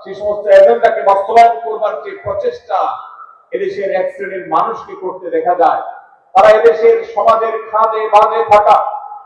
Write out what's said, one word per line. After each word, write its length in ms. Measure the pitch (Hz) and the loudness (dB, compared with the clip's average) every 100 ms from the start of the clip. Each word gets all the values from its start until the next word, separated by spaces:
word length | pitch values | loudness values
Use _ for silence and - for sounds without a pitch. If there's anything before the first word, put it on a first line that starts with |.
সেই 120 | - 196 | -16 -10
সমস্ত 320 | 208 208 208 | -6 -6 4
এজেন্ডাকে 540 | 196 196 233 226 - | 6 6 4 0 0
বাস্তবায়ন 580 | 190 196 - 226 233 233 | 0 0 2 4 4 4
করবার 420 | 214 220 214 214 | -8 -6 -6 -6
যে 100 | 202 190 | -12 -12
প্রচেষ্টা 760 | 208 196 - - _ 190 - - - - - _ _ | -10 -6 -6 -8 _ -4 -4 -8 -14 -20 -20 _ _
এদেশের 400 | 180 190 196 196 | -8 -6 -6 -6
এক 220 | 185 185 - | -4 -6 -8
শ্রেণীর 320 | 190 185 165 | -12 -10 -6
মানুষকে 480 | 180 226 226 - 185 | -4 -4 -8 -14 -12
করতে 340 | 185 180 180 | -12 -10 -8
দেখা 260 | 160 160 180 | -2 0 2
যায়, 260 | 165 - - - _ _ _ | 0 0 -6 -16 _ _ _
তারা 160 | 185 208 | 2 4
এদেশের 540 | 214 233 226 226 226 | 6 4 4 2 2
সমাজের 680 | - 214 220 220 226 220 - | 0 -2 0 0 0 -6 -6
খাদে 380 | 214 226 220 214 | -2 -2 -2 0
বাদে 340 | 208 220 220 | 2 2 -2
থাকা 520 | 220 208 214 208 - - - - | 2 2 4 2 0 -10 -14 -20